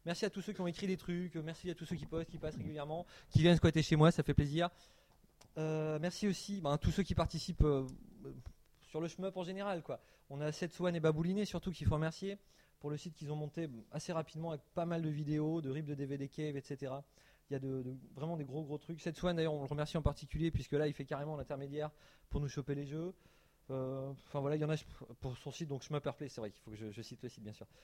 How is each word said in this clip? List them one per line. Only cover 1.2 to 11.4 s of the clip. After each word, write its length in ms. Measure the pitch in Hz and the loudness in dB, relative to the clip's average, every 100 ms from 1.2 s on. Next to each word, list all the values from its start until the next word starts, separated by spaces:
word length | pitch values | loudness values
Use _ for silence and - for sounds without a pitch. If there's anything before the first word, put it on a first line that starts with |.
| 180 165 | -2 -4
euh, 60 | |
merci 240 | 156 165 180 | -6 -6 -6
à 60 | |
tous 100 | 165 | -6
ceux 120 | 156 165 | -6 -6
qui 100 | 147 | -4
postent, 240 | 160 165 | -4 -4
qui 80 | 165 | -6
passent 180 | 156 - | -6 -4
régulièrement, 480 | - 151 147 165 175 - - | -6 -6 -6 -6 -8 -16 2
qui 120 | 156 | 8
viennent 140 | 170 165 | 10 10
squatter 260 | 170 156 | 8 6
chez 140 | - 156 | 4 8
moi, 140 | 160 | 10
ça 120 | - | 8
fait 120 | 151 | 4
plaisir. 360 | 143 147 156 175 - - - _ _ - _ - 156 | 4 4 2 0 -2 -18 -20 _ _ -20 _ -12 -4
Euh, 400 | 156 156 156 156 | -2 0 0 0
merci 260 | 175 - 208 | -2 0 0
aussi, 360 | 180 - 202 | 0 -4 -2
ben, 100 | 147 | 0
à 60 | 147 | 4
tous 120 | 175 | 4
ceux 120 | 175 | 4
qui 120 | 180 | 2
participent, 480 | - - 160 - 170 | 2 2 0 -4 6
euh, 240 | 151 139 131 - - - 135 131 - - - - | 6 6 0 -8 -16 -14 -14 -12 -14 -16 -20 -20
sur 200 | - 160 | -8 -4
le 60 | 165 | -4
shmup 280 | - 190 185 | -4 -4 -4
en 80 | |
général, 380 | 175 190 202 175 | -6 -4 -2 -2
quoi. 180 | - 120 - - - | -4 -8 -10 -20 -10
On 100 | 139 | -4
a 100 | 151 | -2
Setsuan 440 | 151 175 - 180 | -2 -4 0 0
et 60 | 170 | 4
Babouliné 440 | 160 156 170 196 | 4 4 2 2